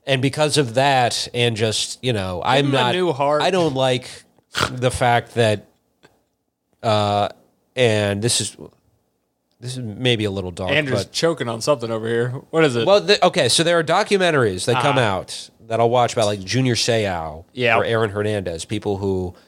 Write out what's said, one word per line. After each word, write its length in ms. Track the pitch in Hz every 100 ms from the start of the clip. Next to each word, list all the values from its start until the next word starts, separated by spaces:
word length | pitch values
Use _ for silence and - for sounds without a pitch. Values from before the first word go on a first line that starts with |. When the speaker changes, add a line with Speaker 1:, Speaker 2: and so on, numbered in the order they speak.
| -
Speaker 1:
and 140 | 131
because 380 | 131 139 151 156
of 160 | 127
that, 540 | 113 139 135 120 - -
and 240 | 120 120 110
just, 420 | 113 107 - -
you 80 | 127
know, 280 | 110 92 90
Speaker 2:
Give 60 | -
Speaker 1:
I'm 120 | 131 139
Speaker 2:
him 80 |
a 40 | 135
Speaker 1:
not, 160 | 123
Speaker 2:
new 180 | 180 180
heart. 260 | 131 143 151
Speaker 1:
I 100 | 160
don't 220 | 185 165
like 340 | 131 131 127 - - - _ _ - -
the 200 | 127 123
fact 440 | - 123 117 117 113
that, 300 | 113 101 - _ _ _ _ _ _ _ _ _ _ _
uh, 460 | 117 107 104 101 101 - _ _ _
and 480 | - 120 107 104 101
this 180 | 117 -
is, 160 | 107 - 78 _ _ _ _ _ _ _ _ _
this 120 | 117 127
is 20 |
maybe 420 | 117 101 127 117
a 60 | 104
little 200 | 98 92
dark, 180 | 87 92
Speaker 2:
Andrew's 340 | 143 143 110
Speaker 1:
but 80 | 95
Speaker 2:
choking 360 | - 165 156 120
on 120 | 117
something 300 | 110 143 113
over 160 | 113 113
here. 220 | 117 123 131 -
What 140 | 160
is 120 | 160 120
it? 100 | 117
Speaker 1:
Well, 140 | 202
the, 240 | 170 208 175
okay, 220 | 170 151
so 160 | -
there 140 | 165 170
are 60 |
documentaries 840 | 156 175 208 196 180 151 113 90 -
that 140 | 123
come 160 | 143 131
Speaker 2:
Uh-huh. 80 | 113
Speaker 1:
out 440 | 95 78 - - _
that 180 | 113 113
I'll 100 | 117
watch 220 | 123 120
about, 140 | - 104
like, 140 | 104
Junior 340 | 92 120 131 113
Seau 680 | - 113 104 87 80 78 -
Speaker 2:
Yeah. 240 | - 120 113
Speaker 1:
or 80 |
Aaron 260 | 92 113 110
Hernandez, 540 | 101 104 107 90 82
people 340 | - 107 104 98
who 360 | 101 95 90 -